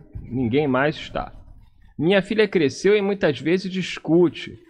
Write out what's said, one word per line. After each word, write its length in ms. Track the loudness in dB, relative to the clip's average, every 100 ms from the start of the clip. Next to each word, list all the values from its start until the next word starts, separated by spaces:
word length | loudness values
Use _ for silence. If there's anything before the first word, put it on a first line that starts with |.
| -12 -16
ninguém 440 | -8 -4 0 0 2
mais 300 | 2 0 -2
está. 360 | -6 -8 -8 -12 -20 -20 -20 _ -16 -4
Minha 220 | 0 0
filha 260 | 0 0 2
cresceu 480 | 2 0 2 2 2
e 60 |
muitas 380 | 2 0 0 0
vezes 300 | 0 -2 -2
discute 840 | -6 -6 -6 2 4 4 0 -14 -18